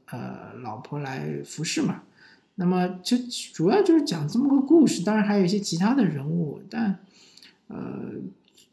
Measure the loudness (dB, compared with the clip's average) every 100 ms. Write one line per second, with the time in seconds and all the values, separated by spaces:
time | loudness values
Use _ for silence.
0 | -14 -12 -10 -12 -14 -14 -12 -12 -10 -8
1 | -6 -6 -6 -6 -8 -8 -4 0 -2 -2
2 | -10 _ -20 _ _ -2 0 2 0 -4
3 | -2 -2 -2 -8 -8 -2 2 4 6 4
4 | 2 -2 -2 0 2 2 6 6 6 4
5 | 0 2 2 2 2 2 -2 0 2 4
6 | 2 0 -4 -2 -4 -6 -10 -4 -2 -2
7 | -8 _ -20 -20 -20 _ -16 -12 -10 -10
8 | -10 -10 -12 -16 _ -20 -20